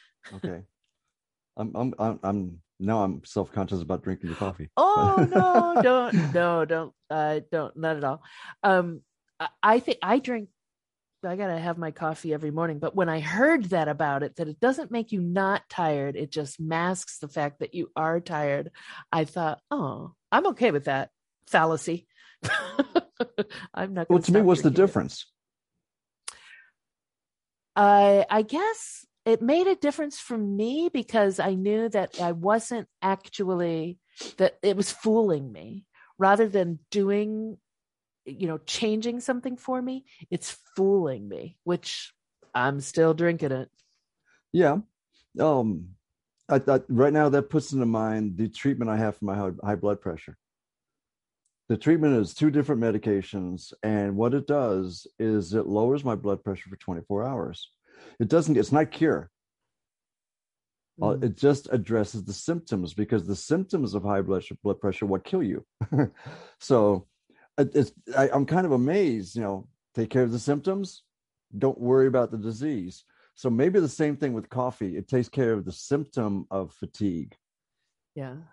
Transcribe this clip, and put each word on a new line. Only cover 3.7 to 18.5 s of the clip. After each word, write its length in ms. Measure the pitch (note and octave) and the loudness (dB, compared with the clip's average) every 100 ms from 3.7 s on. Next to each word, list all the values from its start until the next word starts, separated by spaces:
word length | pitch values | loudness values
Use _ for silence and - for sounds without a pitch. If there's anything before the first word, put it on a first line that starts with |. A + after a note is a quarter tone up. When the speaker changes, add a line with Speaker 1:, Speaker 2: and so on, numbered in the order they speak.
| F#2+ | -4
Speaker 1:
about 180 | D#2+ F2+ | -4 -4
drinking 280 | - F#2 F2 | -4 -6 -6
your 60 | E2 | -6
coffee. 340 | G2 F#2 D#2 - | -6 -6 -6 2
Speaker 2:
Oh, 520 | F4 G#4 G4+ F#4+ - | 4 4 4 4 4
Speaker 1:
<laughs> 460 | F#4 F#4 F4 E4+ F4 | 4 6 4 4 4
Speaker 2:
no, 80 | |
don't, 500 | B3+ B3+ A#3+ F3+ D#3 | 4 4 2 0 2
no, 320 | E3+ F3 E3+ D#3 | 0 2 0 0
don't, 280 | D#3+ D#3+ _ - | -2 -6 _ -6
uh, 300 | D#3 D3+ D3+ D3+ | -2 -2 -2 -4
don't, 260 | E3 D3 - | -6 -6 -4
not 200 | D#3+ D#3 | -4 -2
at 60 | |
all. 200 | C#3 D3+ - - - - | -4 -4 -10 -20 -20 -2
Um, 380 | G3 F#3 F3 E3 _ _ _ - | 2 4 2 -6 _ _ _ -10
I, 100 | D#3+ - | -10 0
I 180 | G#3 A3+ | 4 4
think 180 | - A#3+ | 2 -4
I 160 | F#3 B3 | 0 0
drink, 320 | B3+ A#3+ G#3 _ _ _ _ _ _ _ F#3 | 0 -8 -8 _ _ _ _ _ _ _ -8
I 100 | F#3 | -6
gotta 220 | G3 E3 | -4 -4
have 220 | F3 E3+ | -4 -6
my 100 | D#3+ | -6
coffee 420 | D3+ D#3+ D#3+ E3 | -6 -6 -6 -6
every 200 | D3+ D#3 | -6 -4
morning. 260 | D3+ E3 D3 | -4 -4 -4
But 180 | D#3+ G3 | -4 0
when 140 | E3+ | 0
I 100 | D#3+ | 0
heard 440 | D3+ F#3+ C#4+ E4 F#3+ | -2 2 4 2 0
that 160 | F3+ D3+ | -2 0
about 340 | D3 D3+ C#3 | 0 0 0
it, 140 | C#3+ - | -4 -6
that 120 | D#3 | -8
it 120 | D3+ | 0
doesn't 320 | A#3+ C4+ B3 | 0 0 -4
make 200 | A#3 A3+ | -6 -4
you 80 | G3+ | -4
not 440 | F3 F3+ F#3+ G3 - | -2 0 0 -2 -4
tired, 480 | - E3 C#3+ C#3 C3+ | -2 0 0 -2 -6
it 160 | C#3+ | -6
just 280 | D#3 C#3 - | -6 -8 -8
masks 580 | D#3+ E3 F3 F#3 - - | -4 -2 -2 -4 -8 -14
the 100 | D3 | -8
fact 320 | E3 D3 C#3+ | -4 -4 -4
that 140 | - | -10
you 160 | F3 - - | -8 -8 -4
are 240 | D#3+ E3+ | -2 -2
tired, 500 | E3+ D#3+ D3 | -4 -4 -2